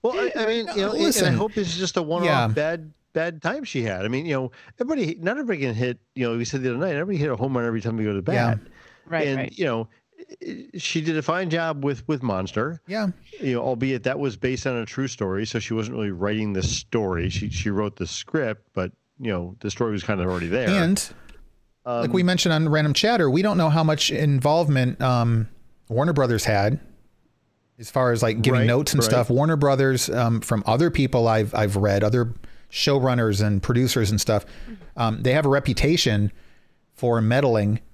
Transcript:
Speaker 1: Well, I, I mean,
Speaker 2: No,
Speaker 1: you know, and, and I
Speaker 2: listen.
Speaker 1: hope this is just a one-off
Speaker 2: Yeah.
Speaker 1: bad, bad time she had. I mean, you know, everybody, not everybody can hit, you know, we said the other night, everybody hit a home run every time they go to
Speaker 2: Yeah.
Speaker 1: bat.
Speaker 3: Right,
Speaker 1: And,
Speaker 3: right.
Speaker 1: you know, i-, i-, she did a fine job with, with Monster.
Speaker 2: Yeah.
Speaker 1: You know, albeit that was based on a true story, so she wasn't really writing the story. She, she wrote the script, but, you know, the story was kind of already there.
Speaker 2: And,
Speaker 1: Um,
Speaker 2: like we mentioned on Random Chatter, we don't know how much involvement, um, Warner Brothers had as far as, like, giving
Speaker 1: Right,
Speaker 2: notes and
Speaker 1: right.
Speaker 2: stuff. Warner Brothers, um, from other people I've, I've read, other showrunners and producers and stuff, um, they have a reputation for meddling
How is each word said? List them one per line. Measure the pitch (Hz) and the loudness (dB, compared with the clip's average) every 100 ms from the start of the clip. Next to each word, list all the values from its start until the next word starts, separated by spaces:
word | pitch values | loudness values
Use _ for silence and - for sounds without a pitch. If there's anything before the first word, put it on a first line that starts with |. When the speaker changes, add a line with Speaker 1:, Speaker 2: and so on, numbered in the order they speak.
Speaker 1:
Well, | 226 359 | -2 -2
I, | 392 214 | -2 -2
I | 220 | -2
mean, | 233 220 | -2 -2
Speaker 2:
No, | 214 | -4
Speaker 1:
you | |
know, | 196 | -2
and, | - | 0
and | |
I | 320 | 0
Speaker 2:
listen. | - 160 | 2 2
Speaker 1:
hope | 117 214 214 | 2 0 -2
this | 180 | -4
is | 165 | -4
just | 185 - | -2 -2
a | |
one-off | 156 175 175 | -2 0 2
Speaker 2:
Yeah. | 139 117 | 2 2
Speaker 1:
bad, | 113 156 170 156 _ _ | 0 -2 -4 -10 _ _
bad | 160 165 165 | -4 -4 -4
time | 165 277 269 | -4 -4 -6
she | 135 | -4
had. | 113 92 104 | -4 -2 -4
I | |
mean, | 127 165 | -4 -2
you | |
know, | 139 131 - - - | -4 -4 -10 -20 -8
everybody, | 254 311 165 170 | -4 -2 -2 -4
not | 170 262 | -4 -4
everybody | 247 175 | -4 -2
can | 131 110 | -2 -2
hit, | 123 120 _ - | -2 -4 _ -4
you | 120 | -2
know, | 117 | -2
we | 117 | -4
said | 139 | -2
the | 127 | -2
other | 120 | -2
night, | 185 147 | -2 -2
everybody | 185 180 | -2 -2
hit | 147 | -2
a | 113 | -2
home | 135 127 | -2 -2
run | 117 | -2
every | 113 | -2
time | 117 110 | -2 -2
they | 107 | -2
go | 98 | -2
to | 90 | 0
Speaker 2:
Yeah. | 127 117 107 | 0 0 -2
Speaker 1:
bat. | - - - _ - | -6 -20 -20 _ -6
Speaker 3:
Right, | 165 147 | -2 -2
Speaker 1:
And, | 135 | -2
Speaker 3:
right. | 127 - | -4 -2
Speaker 1:
you | 160 | -2
know, | 113 113 _ _ _ 349 - | -2 -4 _ _ _ -20 -14
i-, | - - - | -12 -12 -12
i-, | 180 | -10
she | - 165 | -4 -2
did | 156 156 | 0 -2
a | |
fine | 139 170 185 | 0 -2 0
job | 165 165 147 | -2 -2 -2
with, | 139 127 - | -4 -4 -4
with | 147 | -4
Monster. | 120 95 92 107 131 165 - | -2 -2 -2 -2 -4 -6 -8
Speaker 2:
Yeah. | 208 202 - - 415 | -4 -4 -4 -16 -8
Speaker 1:
You | 139 120 | -2 -2
know, | |
albeit | 127 120 131 127 | -2 -2 -2 0
that | 127 143 | -2 -2
was | 143 98 | -4 -2
based | 127 127 135 | -4 -2 -2
on | 120 | -4
a | 110 | -6
true | - 135 | -6 -6
story, | - 98 95 110 | -4 -4 -2 -4
so | 117 | -4
she | - | -4
wasn't | 113 107 123 | -4 -4 -4
really | 104 | -4
writing | 87 101 107 107 | -2 -2 -2 -2
the | 95 | -2
story. | 85 - - 117 101 87 90 | -2 -4 -4 -2 0 -2 -2
She, | - 104 | -4 -6
she | 87 107 | -4 -2
wrote | 101 104 - | -2 -4 -6
the | 90 | -8
script, | - - 160 123 107 _ | -8 -4 -2 -2 -6 _
but, | - 92 _ _ _ | -6 -6 _ _ _
you | 123 | -4
know, | 92 87 104 | -4 -4 -8
the | 104 | -8
story | - 117 | -2 -2
was | 104 | -2
kind | - 101 | -2 -2
of | 90 | 0
already | 90 85 | -2 -2
there. | 110 113 | 0 2
Speaker 2:
And, | 196 170 196 - - - - - _ _ _ 123 | 2 2 0 -2 -14 -20 -20 -20 _ _ _ -4
Speaker 1:
Um, | 120 | -2
Speaker 2:
like | 120 | 0
we | 185 | 2
mentioned | 180 185 180 | 2 2 2
on | 156 160 | 2 2
Random | 156 151 | 2 2
Chatter, | 139 214 233 147 | 2 2 2 4
we | 143 | 4
don't | 208 180 | 2 2
know | 160 | 4
how | 160 | 4
much | 156 151 - | 4 2 0
involvement, | 147 147 139 147 160 156 135 127 - | 2 2 4 4 4 4 2 2 0
um, | 131 123 117 113 104 - - _ _ | 0 2 2 2 0 -8 -20 _ _
Warner | 113 156 | 0 2
Brothers | 147 131 113 - | 2 2 2 2
had | 104 104 143 - - _ _ _ _ _ _ _ _ | 2 2 0 -6 -20 _ _ _ _ _ _ _ _
as | 113 | -4
far | 139 127 | 2 2
as, | 117 | 4
like, | 113 110 | 2 2
giving | 123 127 | 4 4
Speaker 1:
Right, | 113 | 4
Speaker 2:
notes | 123 147 | 2 2
and | 143 | 2
Speaker 1:
right. | 113 | 4
Speaker 2:
stuff. | 123 117 | 2 4
Warner | 123 151 156 | 2 2 4
Brothers, | 143 135 135 127 - | 4 4 4 2 0
um, | 123 117 113 | 0 0 0
from | - 113 104 | 0 -2 2
other | 117 170 | 2 2
people | - 131 127 117 | 2 2 4 4
I've, | 110 107 - | 4 2 0
I've | 104 98 | 0 2
read, | 104 98 | 2 2
other | 107 123 117 117 - - - | 2 2 0 -4 -12 -18 -12
showrunners | - - 139 131 123 113 98 | -2 2 2 2 2 2 2
and | 104 98 | 2 0
producers | - 120 127 131 104 | 2 2 2 2 2
and | 104 | 0
stuff, | - 104 - - - 202 - - | 2 0 -2 -16 -14 -14 -14 -4
um, | 113 110 | -2 0
they | 127 | 0
have | 139 147 | 2 2
a | |
reputation | 139 - 117 143 160 - 107 104 - - - _ _ _ | 2 0 2 2 2 2 2 0 -4 -20 -20 _ _ _
for | - 123 117 | -4 0 2
meddling | 110 123 139 110 101 110 - | 2 4 4 2 2 -2 -6